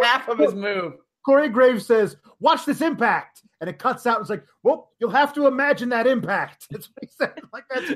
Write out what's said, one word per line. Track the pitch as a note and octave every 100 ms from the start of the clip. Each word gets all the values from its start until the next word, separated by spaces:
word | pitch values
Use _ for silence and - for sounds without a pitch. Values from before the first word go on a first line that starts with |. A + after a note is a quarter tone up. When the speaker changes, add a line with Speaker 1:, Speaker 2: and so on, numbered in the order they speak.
Speaker 1:
half | A#3+ - -
of | A#3
his | D4
move. | G3 G3+ G3 E3+ - _ _
Speaker 2:
Corey | - C#4 D4+
Graves | A3 B3+ A#3 -
says, | A3+ G3+ - _ -
"Watch | B3 D#4+
this | - C4+
impact." | E4 C#4+ A#3 E3 - _ _ -
And | E3
it | E3
cuts | B3 A#3+ A#3+
out. | A3+
It's | F3+
like, | - - _
"Well, | A3+ D#4 - -
you'll | A3
have | B3 C#4+
to | D4 C#4
imagine | B3+ C#4+ C#4+ A#3+
that | A#3 B3
impact." | B3+ D#3 F#3+ C#3 - -
<laughs> |
That's | D3+ -
what | -
he | - -
said. | - - -
Like, | A#3+ -
that's | B3+ -